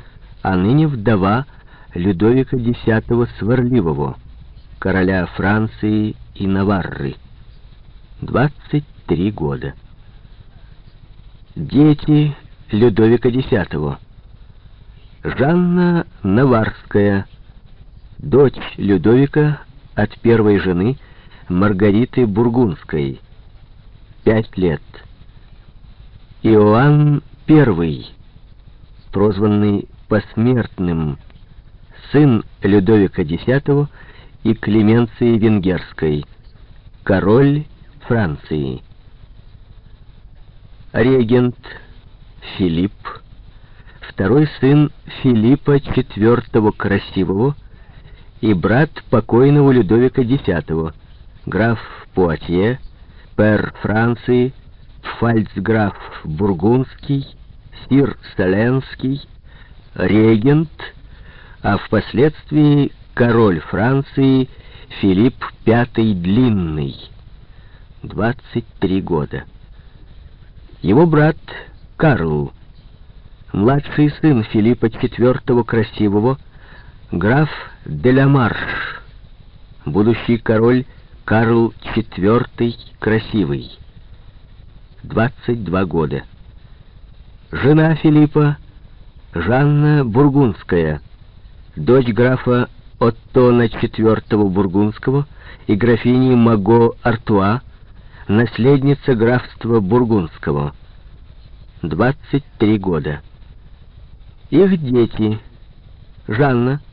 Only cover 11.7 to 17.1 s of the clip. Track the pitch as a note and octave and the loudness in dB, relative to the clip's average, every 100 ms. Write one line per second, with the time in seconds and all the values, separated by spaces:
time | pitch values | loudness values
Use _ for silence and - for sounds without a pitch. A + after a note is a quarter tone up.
11.7 | - D3+ D3 - D3+ D3+ C#3+ - - - | 2 4 2 0 0 0 -4 -18 -20 -6
12.7 | G#2 A#2+ G#2+ A2 A#2+ B2+ A#2+ C3 A2+ E2+ | 0 2 4 2 2 0 -2 -2 -4 -4
13.7 | D2+ D2 C#2 - - - - - - - | -6 -6 -8 -14 -20 -20 -20 -20 -20 -20
14.7 | - - - - - D#2+ - C3+ F3 F3+ | -20 -20 -20 -20 -12 -10 -2 0 2 0
15.7 | F3+ F3 E3+ - - G2 G2+ C3+ A#2 G#2+ | 0 2 0 -4 -8 -2 2 2 2 0
16.7 | - - G#2 G2+ | -6 -4 0 2